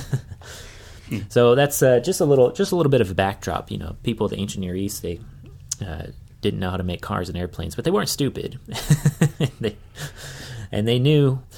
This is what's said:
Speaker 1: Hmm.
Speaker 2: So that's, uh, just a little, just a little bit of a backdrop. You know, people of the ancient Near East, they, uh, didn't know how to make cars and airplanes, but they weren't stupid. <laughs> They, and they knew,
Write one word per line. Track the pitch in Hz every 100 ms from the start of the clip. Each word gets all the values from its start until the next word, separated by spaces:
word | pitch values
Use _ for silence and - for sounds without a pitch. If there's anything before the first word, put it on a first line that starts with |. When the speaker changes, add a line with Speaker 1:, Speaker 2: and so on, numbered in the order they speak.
| - 131 - - - - - - - - -
Speaker 1:
Hmm. | 104 101
Speaker 2:
So | 123 120 127
that's, | 143 -
uh, | 131 123
just | 170 185
a | 151
little, | 139 123
just | - 196
a | 175
little | 147
bit | 131
of | 95
a | 92
backdrop. | 95 - 95 - -
You | 104
know, | 80 -
people | 123 107 104
of |
the | 104
ancient | 101 98
Near | 90 92
East, | 101 -
they, | 87 85 - - - - - -
uh, | 82 82 - - - -
didn't | 104 101
know | 92
how | 92
to |
make | 90 87
cars | - 98 90
and | 85
airplanes, | 87 - 82
but | -
they | 165
weren't | 202 170
stupid. | - 135 - - -
<laughs> | - 123 - 151 147 - 151 - 143 -
They, | 110 - - - - - - - - 110 101
and | 104 113
they | 123
knew, | 139 151 139 131 -